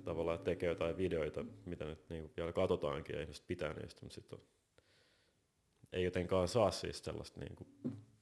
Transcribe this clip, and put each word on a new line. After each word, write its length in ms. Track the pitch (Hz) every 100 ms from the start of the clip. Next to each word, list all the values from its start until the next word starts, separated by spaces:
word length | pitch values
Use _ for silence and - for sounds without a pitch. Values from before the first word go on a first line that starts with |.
| -
Tavallaan, 300 | 82 85 85
että 100 | 92
tekee 180 | 85 87
jotain 280 | 82 82 82
videoita, 480 | 92 82 76 76 78 - -
mitä 200 | 87 78
nyt 240 | 80 -
niinku 220 | 82 80 -
vielä 160 | 85
katotaankin 640 | 90 95 85 73 71 78 73
ja 60 |
ihmiset 260 | 76 - -
pitää 260 | 87 78
niistä, 260 | 80 73 -
mut 80 | -
sit 220 | - -
on, 80 | - - _ _ _ _ _ _ _ _ _ _ _ _ _ -
ei 100 | 92
jotenkaan 440 | 90 90 87 95 87
saa 240 | - 90
siis 320 | - 85 - -
sellaista 340 | 78 - -
niinku 280 | - - - - - 104 - -